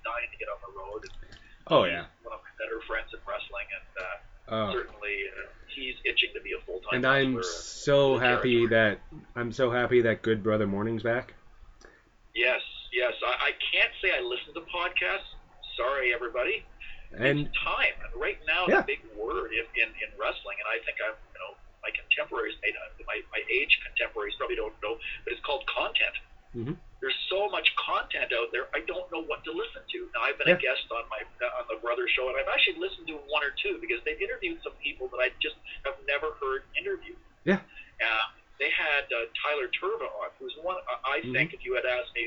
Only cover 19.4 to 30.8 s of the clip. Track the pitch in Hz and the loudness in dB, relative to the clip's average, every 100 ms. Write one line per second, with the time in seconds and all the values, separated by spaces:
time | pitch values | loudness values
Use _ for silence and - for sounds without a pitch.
19.4 | 110 110 113 117 113 - 107 - 127 - | -2 -4 -2 0 0 -2 -10 -4 -4 -2
20.4 | 101 101 107 113 - - 107 110 - - | -8 -6 -4 -2 -4 -4 -4 -6 -16 -12
21.4 | 95 - - - 110 - - - 147 127 | -12 -12 -20 -8 -6 -6 -6 -6 -4 -4
22.4 | 110 107 104 - - - - 107 - 110 | -4 -2 -4 -4 -12 -14 -8 -8 -6 -8
23.4 | 110 123 147 - - - 117 110 104 - | 0 0 2 0 0 -2 -2 -2 -6 -4
24.4 | 120 113 107 - 107 117 - - - - | -4 -2 -4 -6 -6 -6 -6 -8 -6 -6
25.4 | - 139 - - 208 - - - - - | -4 -4 -2 -2 0 2 0 -2 -14 -20
26.4 | - 117 117 175 - - 135 135 - 190 | -12 -6 -6 -6 -12 -6 -4 -2 -2 0
27.4 | 202 185 - - - 190 214 151 127 117 | 0 2 0 0 0 0 0 -2 0 0
28.4 | 117 123 135 147 - 180 180 165 160 147 | 0 -2 -2 -4 -2 -4 -4 -6 -4 -6
29.4 | 156 233 466 - - - - 120 131 143 | -4 -4 -6 -8 -10 -10 -6 -2 -2 2
30.4 | 147 180 - 107 | 6 6 4 0